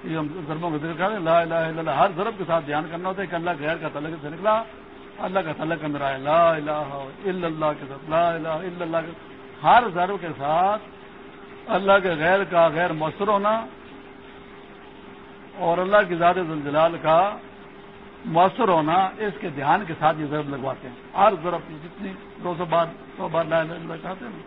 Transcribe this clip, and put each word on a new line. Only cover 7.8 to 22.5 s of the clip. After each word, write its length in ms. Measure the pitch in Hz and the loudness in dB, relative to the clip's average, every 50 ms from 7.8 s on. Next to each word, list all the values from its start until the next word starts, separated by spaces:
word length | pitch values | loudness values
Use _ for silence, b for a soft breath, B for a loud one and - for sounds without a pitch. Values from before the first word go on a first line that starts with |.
| 151 131 | -8 -12
ساتھ، 200 | 139 139 147 156 | -12 -12 -8 0
لا 240 | 156 165 170 170 165 | 2 2 2 2 0
الہ 140 | 165 156 | -2 -4
الا 360 | 160 160 156 185 185 175 175 175 | -4 -4 -4 -6 -8 -6 -6 -6
اللہ 140 | 165 165 | -2 -2
کے، 140 | 165 160 165 170 - - - - - - - - - 143 | -2 -2 -4 -12 -14 -16 -18 -18 -18 -18 -18 -14 0 6
ہر 200 | 156 196 233 247 220 170 | 8 8 8 6 4 0
ضرب 240 | 175 175 185 202 190 | 0 0 0 -2 -4
کے 60 | 170 165 147 | -6 -8 -8
ساتھ 440 | 131 139 143 156 170 185 196 208 214 - - - - - - - - - - - - - - - - - | -6 -2 0 2 2 2 2 0 -2 -6 -12 -20 -20 -20 -20 -20 -20 -20 -20 -20 -20 -20 -18 -18 -18 -8
اللہ 240 | - - 180 196 196 196 202 180 | -2 -2 0 4 6 6 6 6
کے 60 | 190 | 2
غیر 340 | 170 151 156 170 190 196 196 | 0 2 4 4 4 4 2
کا 240 | 160 175 170 165 | 2 6 6 6
غیر 260 | 165 147 160 175 180 165 | 6 4 2 0 0 0
مؤثر 340 | 156 156 156 - - 196 | -2 -4 -4 -2 -2 0
ہونا 380 | 202 214 202 202 208 220 226 226 262 - - - - - - - - - - - - - - - - - - - - - - - - - - - - - - - - - - - - - | 2 2 2 2 2 0 0 -2 -8 -14 -18 -18 -18 -18 -18 -18 -18 -20 -20 -20 -20 -20 -20 -20 -18 -18 -20 -18 -20 -20 -20 -20 -20 -20 -18 -18 -18 -18 -18 -20 -20 -20 -20 -20 -18 -8
اور 220 | - 180 170 170 | -2 0 2 2
اللہ 200 | 175 185 190 202 208 208 | 2 2 4 6 4 4
کی 80 | 175 175 | 4 0
ذات 200 | 165 170 175 180 | 4 4 4 4
ذوالجلال 600 | 190 180 156 160 151 139 143 143 151 160 170 170 151 | 4 0 -2 -4 -4 -4 0 2 4 4 4 2 0
کا 360 | 131 151 160 170 185 202 214 - - - - - - - - - - - - - - - - - - | 2 4 6 6 6 4 0 -6 -14 -18 -20 -20 -20 -20 -20 -20 -20 -20 -20 -20 -20 -20 -20 -14 -8
مؤثر 420 | - 156 165 180 190 190 - 247 | 0 4 4 4 4 4 2 2
ہونا، 420 | 208 180 160 151 156 165 185 190 190 - | 4 4 4 4 4 4 4 2 2 0
اس 160 | - 214 208 - - | -4 -4 -4 -4 -4
کے 80 | - 180 | -8 -8
دھیان 340 | 143 135 135 143 170 196 214 | -6 -4 2 2 2 2 2
کے 60 | 165 160 - | -4 -6 2
ساتھ 180 | 160 156 160 156 | 2 2 2 2
یہ 60 | 156 | -4
ضرب 240 | 139 147 151 147 139 | -4 -4 -4 -4 -4
لگواتے 380 | 139 131 123 135 127 - - | -6 -4 -4 -6 -6 -6 -10
ہیں۔ 300 | 127 120 - - - - | -16 -16 -16 -18 -8 2
ہر 160 | 170 196 214 202 165 156 | 4 4 4 4 4 -2
ضرب 160 | 175 170 170 - | -4 -4 -4 -6
کی 100 | - 160 151 151 | -10 -14 -14 -14
جتنی 300 | 170 - - 202 196 190 - - - - - - | -16 -14 -10 -10 -10 -10 -10 -14 -16 -16 -8 -6
دو 100 | 175 | -6